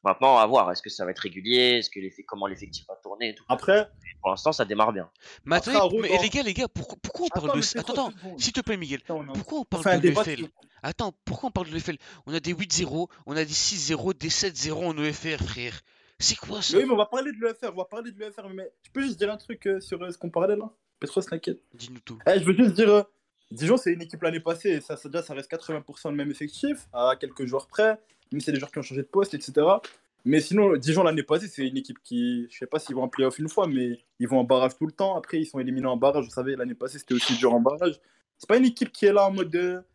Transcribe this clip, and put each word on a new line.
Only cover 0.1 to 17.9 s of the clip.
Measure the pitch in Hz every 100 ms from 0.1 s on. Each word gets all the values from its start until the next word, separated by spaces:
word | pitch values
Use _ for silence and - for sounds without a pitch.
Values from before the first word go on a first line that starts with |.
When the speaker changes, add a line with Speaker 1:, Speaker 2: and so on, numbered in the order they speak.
| 95 131 123
Speaker 1:
à | 107
voir, | 127 92
est-ce | 90
que | -
ça | - 92
va |
être | 92
régulier, | 98 87 95 123 123 120
est-ce | 104
que | 101
l'effet-, | 95 -
comment | - 104 98
l'effectif | 95 98 78 -
va | 95
tourner | 101 104 117
et | 104
tout. | -
Speaker 2:
Après | 131 - 202 208 - - -
Speaker 1:
Pour | 95
l'instant, | 98 156
ça | 156
démarre | 104 104 110
bien. | 104 85 _ - - -
Speaker 3:
Mais | 170
Speaker 2:
Après, | 220
Speaker 3:
attendez, | 233 185 208
Speaker 2:
Arnaud, |
Speaker 3:
mais | 202 196
Speaker 2:
dans |
Speaker 3:
les | 214
gars, | -
les | -
gars, | 190 262
pourquoi, | 185 139 -
pourquoi | - - 349
on |
Speaker 2:
Attends, | 180
Speaker 3:
parle | 151
de | 285
Speaker 2:
mais |
Speaker 3:
ce-, | -
Speaker 2:
c'est | 233
Speaker 3:
attends, | -
Speaker 2:
quoi | 240 247
Speaker 3:
attends, | 196
Speaker 2:
ce |
bon | 185 185
Speaker 3:
s'il | 247
te | 254
plaît, | 220 202
Miguel, | 156 135
Speaker 2:
Attends, | - 160
on | 143
a |
Speaker 3:
pourquoi | 135 - 311
on |
Speaker 2:
on | 247
Speaker 3:
parle | 185
Speaker 2:
fait | 190
un | 180
Speaker 3:
de |
Speaker 2:
débat | 165 151
Speaker 3:
l'E | 185
F |
L ? | 135
Speaker 2:
sur | 107 _ _ _
Speaker 3:
Attends, | 147 - 214 - -
pourquoi | - 262
on |
parle | 190 170
de |
l'E | 160
F | 156
L ? | 151 - - -
On | 160
a |
des | 160
huit | 175 196
zéro, | - 170 151 175 - -
on | 151
a |
des | 156
six | 151 - 202
zéro, | 143 156 175
des | 160 156
sept | - 202 139
zéro | 143 156 175
en |
E | 156 151
F | 143 160 147
R, |
frère. | - 123 120 80 _ _ _ _
C'est | - 214
quoi | - 208
ça ? | - 170
Speaker 2:
Mais |
oui, | 269
mais |
on | 220
va | 208
parler | 254 277
de | 214
l'E | 233 226
F |
R, | 233
on | 180
va |
parler | 185